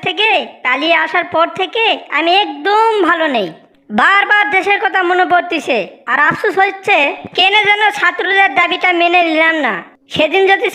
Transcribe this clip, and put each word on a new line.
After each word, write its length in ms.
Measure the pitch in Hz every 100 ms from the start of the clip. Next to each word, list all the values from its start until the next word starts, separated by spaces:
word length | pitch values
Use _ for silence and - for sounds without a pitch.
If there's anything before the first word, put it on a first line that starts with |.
| 381
থেকে 220 | 320 427 370 226 -
পালিয়ে 320 | 262 262 320 330
আসার 220 | 320 359 339
পর 120 | 330 330 330
থেকে 240 | 370 453 440 269 - 285
আমি 120 | 330 381
একদম 440 | 311 294 370 415 453 427 330
ভালো 200 | 339 320 247
নেই। 120 | 180 165 _ _ _
বারবার 540 | 214 311 392 403 415 403 381
দেশের 220 | 381 403
কথা 160 | 403 381 349
মনে 140 | 359 359
পড়তিছে। 440 | 349 349 330 - 240 - - -
আর 80 | 262 302
আফসোস 260 | 330 427 359
হচ্ছে, 340 | 392 392 - 359 285 - - -
কেন 160 | 370 427 403
যেন 140 | 415 415 403
ছাত্রদের 520 | 349 349 349 392 392 381
দাবিটা 320 | 339 - 370 349
মেনে 200 | 339 359 339
নিলাম 280 | 311 320 320 254
না। 80 | 180 - _ _
সেদিন 280 | 285 302 370 381
যদি 140 | 392 359